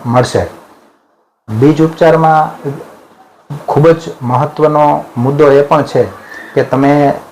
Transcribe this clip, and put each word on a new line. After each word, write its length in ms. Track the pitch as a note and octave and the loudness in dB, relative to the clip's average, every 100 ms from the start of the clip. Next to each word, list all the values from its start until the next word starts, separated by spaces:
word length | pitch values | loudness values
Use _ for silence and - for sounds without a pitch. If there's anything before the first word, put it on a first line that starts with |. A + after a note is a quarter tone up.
| A#2+ | -2
મળશે. 400 | B2 A#2+ G#2 E2+ - - _ _ _ _ _ _ _ - | -2 0 -2 -4 -12 -20 _ _ _ _ _ _ _ -8
બીજ 340 | A2 C#3+ D3+ | 0 2 2
ઉપચારમાં 880 | D#3+ - E3 D#3+ D#3+ D#3 D#3 - C#3+ D3 - - _ _ _ _ - C#3+ - | 0 2 2 4 2 2 0 -6 -12 -12 -16 -20 _ _ _ _ -18 -12 -4
ખૂબ 220 | - D#3+ | 2 2
જ 80 | E3 - - | 2 -4 -10
મહત્વનો 800 | B2 B2 D3 - D3+ D3+ D3 D3 - A#2+ | -4 -2 -2 -2 0 2 0 -2 -6 -4
મુદ્દો 340 | B2+ C#3+ D3 | -2 2 4
એ 120 | C#3 | 4
પણ 200 | C#3+ D3+ | 2 0
છે 200 | C#3+ C3 G#2 - - - - | 0 -2 -2 -6 -20 -20 -8
કે 80 | C#3 | -4
તમે 520 | B2+ C3 C#3+ D3 C#3+ - - | -2 0 2 2 0 -2 -8